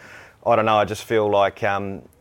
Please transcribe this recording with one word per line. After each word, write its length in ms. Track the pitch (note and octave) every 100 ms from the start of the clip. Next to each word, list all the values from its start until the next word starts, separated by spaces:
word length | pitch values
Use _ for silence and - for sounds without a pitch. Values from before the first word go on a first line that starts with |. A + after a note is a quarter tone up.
| - - - _ -
I 80 | A#2
don't 100 | A2
know, 120 | G#2+
I 80 | G2+
just 180 | G#2
feel 260 | - A2+ G#2
like, 320 | G2+ G2 F#2+
um, 400 | A2 G2 G2 F#2+ - _